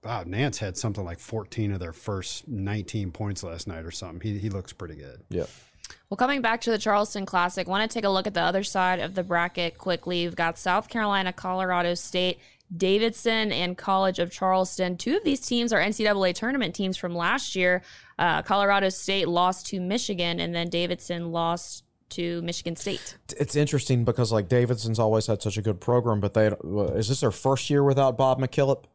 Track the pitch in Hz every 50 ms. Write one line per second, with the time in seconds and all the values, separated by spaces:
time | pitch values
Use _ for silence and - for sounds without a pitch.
0 | - 101 120 107 87 82 90 104 135 143 - - - 98 87 - - 117 104 107
1 | 98 85 85 - - - - 110 101 - - - 110 104 101 92 90 85 82 -
2 | - - 104 95 90 - - - - - 135 101 95 101 104 107 95 - - 110
3 | 101 92 82 - 110 101 101 90 - 90 82 85 - - 90 80 80 82 85 -
4 | - 90 82 87 - 110 104 101 95 110 95 98 90 - - _ - 82 80 73
5 | 71 67 64 - - _ 82 87 82 - - - - _ _ _ _ - - _
6 | _ _ 202 196 240 262 285 277 240 226 226 233 - 233 226 208 - 220 208 208
7 | 208 214 - 214 190 190 - 180 175 180 - - 180 170 185 196 214 226 - 233
8 | 202 202 196 190 190 208 202 175 170 170 180 190 202 - - 196 185 180 185 175
9 | - 160 190 190 175 185 180 170 170 180 - - 175 165 165 - - 185 175 165
10 | - - 180 175 170 170 170 - 170 165 165 - - 190 180 202 220 - - 233
11 | 220 208 202 196 190 185 185 - - 185 185 185 190 185 180 175 175 175 175 175
12 | - - - 180 180 180 180 - - - _ _ _ _ 185 165 190 185 190 208
13 | 220 226 226 - - 233 226 220 220 214 165 127 175 180 180 - - - 190 190
14 | 196 190 185 185 175 175 - - - 185 190 185 190 185 - - 185 180 180 175
15 | - 233 277 403 440 311 277 262 - - 247 240 233 233 226 185 160 202 214 -
16 | 214 214 208 196 190 185 175 - - 233 269 277 233 165 - - 202 190 185 -
17 | - 180 175 170 170 175 185 180 - - - 185 180 180 180 185 - - - -
18 | - - - - - 175 160 151 160 - 202 202 202 202 202 196 196 190 190 -
19 | - - 196 196 180 151 175 175 180 185 185 - - - - 190 180 180 196 240
20 | - - 208 175 175 170 170 170 170 170 170 170 170 175 175 170 175 175 175 175
21 | - - 175 170 170 170 165 170 170 165 170 175 - - - - _ _ _ _
22 | _ _ - - 175 170 170 170 170 170 170 - - 175 170 - - 202 190 -
23 | - - - - _ _ - - 151 - - 151 147 143 - 139 - - 131 120
24 | 117 117 117 - 123 104 113 110 101 85 123 123 123 117 123 110 107 113 113 107
25 | 117 107 110 113 110 - 110 98 - 110 95 107 98 110 101 90 - - 120 123
26 | 110 120 110 104 98 101 - 110 107 107 101 - - 78 95 104 101 - 64 92
27 | 110 101 135 - - 120 98 - - 135 135 123 - - 147 143 143 139 135 131
28 | 139 135 123 113 135 131 131 123 131 123 - - 139 135 139 127 - - _